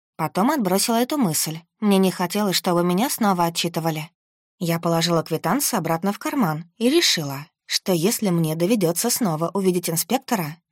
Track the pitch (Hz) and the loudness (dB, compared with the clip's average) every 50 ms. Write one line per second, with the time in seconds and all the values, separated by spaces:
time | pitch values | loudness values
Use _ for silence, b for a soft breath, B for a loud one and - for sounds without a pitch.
0 | _ _ _ - 165 151 - 175 196 262 320 302 220 180 180 196 - - 233 226 | _ _ _ -4 -4 -2 0 0 2 2 2 0 0 2 0 0 0 0 0 0
1 | 247 247 311 294 247 175 151 - - 165 156 165 - _ _ - 220 208 196 190 | 0 0 0 0 0 2 0 0 -2 -4 -6 -10 -12 _ _ -2 0 2 4 4
2 | 190 185 175 - 185 175 - 202 208 202 170 - - 190 175 175 175 180 180 185 | 4 2 2 0 -2 -2 0 0 0 0 0 0 0 0 2 2 2 2 2 2
3 | 233 294 - - 226 202 190 175 175 170 170 - - 170 170 170 160 165 156 156 | 0 0 0 0 2 2 2 2 2 0 0 -2 -4 -4 -2 -2 -2 -2 -2 -4
4 | 156 - _ _ _ _ _ _ _ _ _ - 180 165 170 165 165 175 165 165 | -6 -10 _ _ _ _ _ _ _ _ _ -6 -2 -2 -2 0 0 0 2 2
5 | 160 175 170 160 160 - 165 151 - 160 190 277 285 - - 208 160 160 165 165 | 2 2 2 0 0 0 -2 -2 0 0 0 0 0 0 -2 0 0 0 -2 0
6 | 185 196 208 - - 311 302 294 233 165 156 151 170 - _ - 226 247 285 339 | 0 -2 -4 -4 -4 -4 0 0 0 0 0 -2 -6 -10 _ -2 0 2 4 4
7 | 339 - - - 151 143 135 139 151 - _ _ _ - - - - - 185 170 | 2 2 0 0 -2 -4 -6 -10 -12 -16 _ _ _ -8 -8 -4 -2 0 0 2
8 | 151 202 240 - 220 196 170 170 165 156 156 160 170 180 240 220 185 160 165 - | 2 0 0 0 0 0 2 2 0 0 0 0 0 0 2 2 2 0 0 0
9 | - 240 - - 262 185 160 156 170 165 - 202 190 190 175 175 170 - 165 160 | -2 -2 -2 0 0 -2 -2 -2 -2 -2 -2 0 0 0 0 0 0 -2 -4 -4
10 | - - 226 269 - - 247 196 165 147 160 - _ _ | -2 -2 -2 -4 -2 -2 -2 -2 -2 -4 -8 -14 _ _